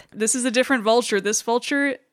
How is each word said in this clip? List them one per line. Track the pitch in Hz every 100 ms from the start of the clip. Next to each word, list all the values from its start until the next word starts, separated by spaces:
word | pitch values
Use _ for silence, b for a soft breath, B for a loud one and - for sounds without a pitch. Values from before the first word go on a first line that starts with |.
| -
This | - 220
is | 254
a | 254
different | 233 254 262
vulture. | 208 240 240 202
This | 202 220
vulture | - 240 - 285 285 - _